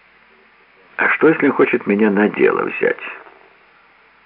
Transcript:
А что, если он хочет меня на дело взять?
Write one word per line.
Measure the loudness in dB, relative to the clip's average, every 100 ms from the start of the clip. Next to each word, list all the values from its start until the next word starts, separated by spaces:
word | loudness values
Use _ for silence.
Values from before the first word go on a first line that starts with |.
| _ _ _ _ _ _ _ _ _ -4
А | -2
что, | 2 2
если | 2 0
он |
хочет | 2 0 0 -2
меня | 0 2
на | 2 0
дело | 2 0 0
взять? | -4 -4 -4 -4 -10 -18 -20 -20 -20 _ _ _ _ _ _ _